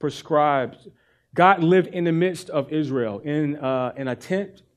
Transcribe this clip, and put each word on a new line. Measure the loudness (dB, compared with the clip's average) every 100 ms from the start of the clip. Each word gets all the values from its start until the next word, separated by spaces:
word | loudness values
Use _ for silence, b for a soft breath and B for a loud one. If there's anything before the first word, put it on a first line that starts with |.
prescribed. | -8 -8 -2 2 4 2 -2 -8 -20 -20 _ _ _
God | 4 6 6
lived | 4 4 2
in | -2
the | -2
midst | 0 0 -2 -6
of | -6 -2
Israel | -4 -2 -2 -4 -6
in, | -6 -4 -4 -4
uh, | -4 -4 -4 -6
in | -8
a | -8
tent, | -6 -6 -6 -12 _